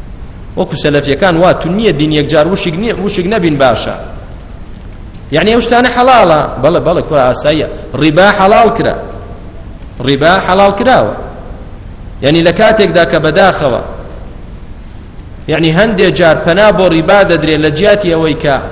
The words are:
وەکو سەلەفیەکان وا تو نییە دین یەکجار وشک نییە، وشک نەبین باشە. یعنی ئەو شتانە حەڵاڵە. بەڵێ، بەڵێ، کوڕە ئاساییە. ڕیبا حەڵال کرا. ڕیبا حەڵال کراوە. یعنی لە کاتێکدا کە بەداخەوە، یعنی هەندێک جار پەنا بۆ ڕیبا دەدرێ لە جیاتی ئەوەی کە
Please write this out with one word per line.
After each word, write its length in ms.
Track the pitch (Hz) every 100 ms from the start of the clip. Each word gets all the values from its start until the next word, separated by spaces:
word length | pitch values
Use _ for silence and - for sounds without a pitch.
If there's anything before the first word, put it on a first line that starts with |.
| - - - - - -
وەکو 200 | 139 147
سەلەفیەکان 520 | 151 143 135 135 190 165
وا 100 | 180
تو 160 | 139 165
نییە 240 | 190 220 143
دین 120 | 156
یەکجار 340 | 151 139 156 156
وشک 260 | 190 180 160
نییە، 120 | 233 170
وشک 220 | 202 196 180
نەبین 300 | 220 170 143
باشە. 320 | 131 107 117 98 - - - - - - - - - - - - -
یعنی 180 | 147 196
ئەو 60 | 233
شتانە 300 | 233 240 247 247
حەڵاڵە. 440 | 254 247 185 151 - 107
بەڵێ، 180 | 139 170 139
بەڵێ، 160 | 170 -
کوڕە 140 | 147 127
ئاساییە. 400 | 117 147 156 120 - - 127
ڕیبا 260 | 156 156 202 202
حەڵال 300 | 190 233 220 -
کرا. 180 | 233 - - - - - - - - - - - 127
ڕیبا 260 | 135 160 190 175
حەڵال 260 | 185 202 196
کراوە. 360 | 240 220 104 - - - - - - - - - - -
یعنی 220 | 131 165
لە 80 | 170 170
کاتێکدا 440 | - 214 185 170 170
کە 80 | 165
بەداخەوە، 580 | 151 165 196 151 147 110 - - - - - - - - - - - - - - - - -
یعنی 220 | 151 160 160
هەندێک 340 | 226 190 190 151
جار 180 | 170 151
پەنا 240 | 175 175 214 -
بۆ 80 | 185
ڕیبا 240 | 165 160 196 180
دەدرێ 260 | 165 151 151
لە 60 | 156 147
جیاتی 360 | 208 208 185
ئەوەی 220 | 160 160 147
کە 140 | 151 131 107